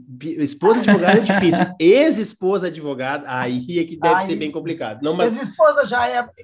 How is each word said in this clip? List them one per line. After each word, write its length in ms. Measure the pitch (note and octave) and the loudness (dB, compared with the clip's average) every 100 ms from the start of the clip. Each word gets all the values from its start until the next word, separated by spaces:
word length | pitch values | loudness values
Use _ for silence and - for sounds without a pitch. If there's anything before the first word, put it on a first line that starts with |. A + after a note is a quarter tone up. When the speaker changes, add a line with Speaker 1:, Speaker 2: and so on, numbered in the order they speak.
| C#3 | -18
Speaker 1:
Bi-, 380 | B2+ D3 D#3+ | -14 -10 -6
esposa 360 | C#3+ - F#3 A#3 | -6 0 2 4
advogada 360 | G#3+ F#3+ F3 G#3 | 4 4 4 2
é 20 | |
difícil. 440 | G#3+ G3 F3+ F3 F3+ | 2 2 2 2 0
Speaker 2:
<laughs> 80 | - | 2
Speaker 1:
Ex-esposa 880 | E3 A#3+ D#4 A3 G3+ - F#3 G3 F3+ | 4 6 4 0 -4 -6 -4 -2 -4
advogada, 560 | D#3+ D3 B2+ C3 D3 C#3+ | -8 -8 -6 -6 -6 -6
aí 520 | B2+ B2+ B2 B2 E3+ | -6 -4 -6 -4 -4
é 60 | E3 | -4
que 120 | D#3+ | -2
deve 180 | D#3+ - | 2 2
Speaker 2:
Aí 100 | G3 | 0
Speaker 1:
ser 100 | E3 | -4
bem 160 | D3+ | -6
complicado. 500 | D#3 E3 D#3+ A#2+ A2 | -8 -8 -8 -8 -6
Não, 120 | D3 | -4
mas 240 | F3 G#3 A#3 | 0 0 -2
Speaker 2:
Ex-esposa 480 | C4 - D#4 D4 B3 | -6 2 4 4 0
já 240 | B3 A#3+ | -2 -2
é, 120 | B3 | -2
Speaker 1:
não 40 | A#3+ | -6
tô 140 | - | -10